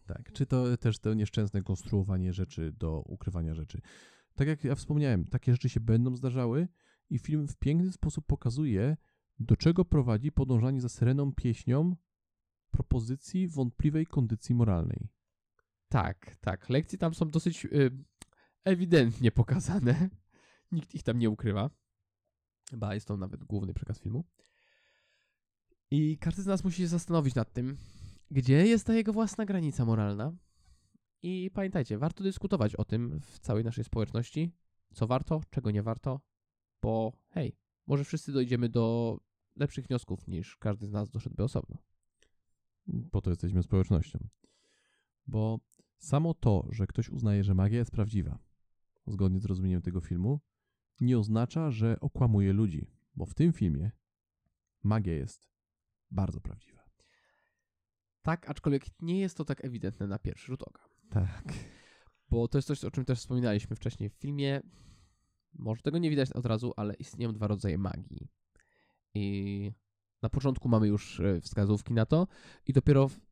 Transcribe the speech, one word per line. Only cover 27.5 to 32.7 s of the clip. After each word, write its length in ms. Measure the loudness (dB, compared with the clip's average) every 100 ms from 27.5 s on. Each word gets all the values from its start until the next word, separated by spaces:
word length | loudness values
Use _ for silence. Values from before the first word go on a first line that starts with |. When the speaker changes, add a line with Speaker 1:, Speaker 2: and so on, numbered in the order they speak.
Speaker 2:
tym, 240 | -4 -6 -6 -14 -18 -20 -20 -4
gdzie 360 | 0 6 6 8
jest 180 | 4
ta 80 | 4
jego 200 | 2 2
własna 320 | 0 0 -2
granica 400 | -2 0 0 2
moralna. 480 | 2 4 2 0 -4 -8 _ _ _ -20 _ _ _ _
I 280 | -6 -6 -6
pamiętajcie, 440 | -4 -2 -2 -2 -2
warto 260 | -2 -2
dyskutować 520 | -4 -2 -2 2 2